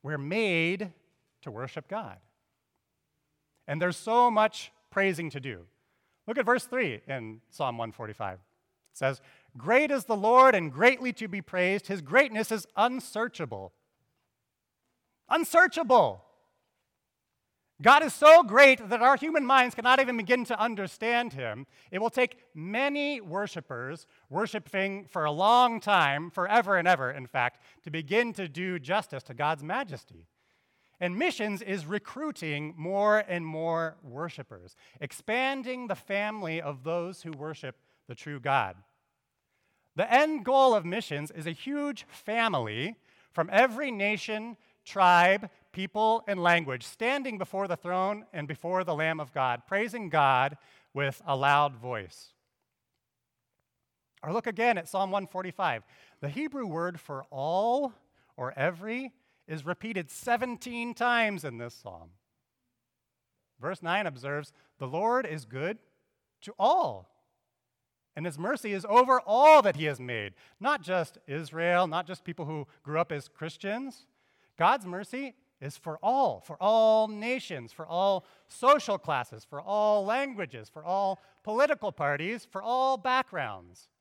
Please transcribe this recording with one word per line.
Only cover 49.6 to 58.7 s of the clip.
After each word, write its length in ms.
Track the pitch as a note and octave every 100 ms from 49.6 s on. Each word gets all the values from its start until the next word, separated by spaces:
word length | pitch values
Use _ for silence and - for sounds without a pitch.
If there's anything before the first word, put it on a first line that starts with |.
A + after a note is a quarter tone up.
| _
praising 420 | G3 A3+ A3+ F#3+
God 480 | D#3 C#3 B2+ C3+ D3 _ _ _
with 280 | C#3 C#3 - E3
a 100 | C#3
loud 400 | C#3 C#3+ D3 B2
voice. 580 | B2 A2+ F#2 - - _ _ _ _ _ _ _ _ _ _ _ _ _ _ _ _ _ _ _
Or 80 | D3+
look 160 | G#3+ A#3
again 300 | G3 A#3 G#3
at 100 | E3
Psalm 240 | F#3+ F#3+
one 160 | G3+ F#3+
forty-five. 560 | F#3 F#3 - F3 A#2 _ _ _ _
The 80 | C#3+
Hebrew 360 | D3 D4+ C#4 A3
word 340 | D#3+ F3 E3+
for 260 | - C#3 -
all 640 | C3+ D3 F3+ A3+ B3+ C#4 - _ _ _ -
or 180 | B2+ C3+
every 560 | D3+